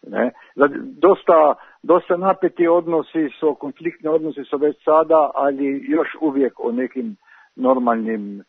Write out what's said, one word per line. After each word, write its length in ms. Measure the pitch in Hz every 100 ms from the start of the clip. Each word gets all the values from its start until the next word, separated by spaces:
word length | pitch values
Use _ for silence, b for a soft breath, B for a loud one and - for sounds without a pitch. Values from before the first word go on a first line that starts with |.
| -
Ne? 240 | - 240 - b -
Za-, 140 | - 139 - 135
dosta, 540 | 170 196 - 165 151 - B B
dosta 340 | - 175 - 175
napeti 500 | 190 185 175 - 170
odnosi 640 | 175 165 160 135 - 143 -
su, 160 | 156 -
konfliktni 500 | 143 - 165 - 156
odnosi 340 | 156 156 143
su 140 | 127 143
već 180 | 147 139
sada, 480 | - 156 160 160 143 -
ali 500 | 139 139 139 139 135
još 200 | 156 156 -
uvijek 320 | 156 135 127 -
o 120 | 117
nekim 440 | 120 127 131 117 101 b b b -
normalnim 880 | 127 131 120 113 110 110 101 101